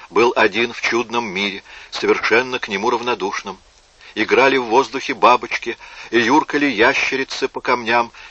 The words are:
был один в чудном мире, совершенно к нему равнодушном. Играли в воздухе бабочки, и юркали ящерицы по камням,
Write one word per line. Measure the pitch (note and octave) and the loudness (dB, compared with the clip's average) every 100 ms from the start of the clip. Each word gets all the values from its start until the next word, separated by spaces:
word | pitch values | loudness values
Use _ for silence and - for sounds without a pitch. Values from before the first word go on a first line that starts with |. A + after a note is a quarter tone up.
| - | -6
был | F2 A#2+ B2+ | 2 2 4
один | A2 G2+ A#2 | 2 2 -4
в | A2+ | -4
чудном | - A2+ A#2 A#2 A2+ | -4 -2 -2 -4 -4
мире, | F#2 G2+ G2 - - - | -4 -4 -6 -14 -20 -14
совершенно | - G2+ G#2+ - A2 B2+ B2+ | -4 0 2 4 2 2 -6
к | - | -6
нему | G2 A2+ | -4 -2
равнодушном. | A#2+ A#2+ A2 F#2+ - G2+ F#2 _ _ _ _ - | -2 -2 -4 -4 -6 -10 -14 _ _ _ _ -14
Играли | G#2 G#2+ - C3+ C3+ | -4 2 4 4 2
в | A#2+ | 2
воздухе | A#2 C3 C3+ - | 2 0 -4 -6
бабочки, | A#2 A2 B2 A#2+ - A#2 A2 - - - | 2 4 4 0 -8 -8 -10 -12 -20 -2
и | A#2 | 0
юркали | A2+ D3+ - D3 C#3+ | 4 2 2 -2 -2
ящерицы | G2+ A#2+ C3+ - C3+ C3 - C3 | 2 2 2 -2 -4 -6 -6 -6
по | C3 | -6
камням, | C3 B2 A2+ A#2+ A#2 - - | -4 -2 0 0 0 -6 -20